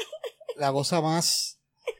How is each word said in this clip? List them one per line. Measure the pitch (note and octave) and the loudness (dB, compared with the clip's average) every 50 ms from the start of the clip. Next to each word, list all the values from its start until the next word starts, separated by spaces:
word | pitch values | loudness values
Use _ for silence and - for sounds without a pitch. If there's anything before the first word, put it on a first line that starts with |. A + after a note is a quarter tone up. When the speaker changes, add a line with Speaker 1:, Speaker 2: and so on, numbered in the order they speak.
| A4+ - - D#5+ | -8 -8 -10 -10
Speaker 1:
<laughs> | - A#4+ - _ D#5+ - - | -10 -10 -10 _ -12 -12 -4
Speaker 2:
la | - D3 C#3 | 0 0 2
cosa | C3+ C#3 C#3 - F#3 E3+ | 2 2 0 2 2 2
más | D3+ D#3 D#3+ E3 E3 - - - - - - - _ _ _ _ _ - - - | 2 2 2 2 2 2 2 0 0 -4 -8 -12 _ _ _ _ _ -10 -10 -10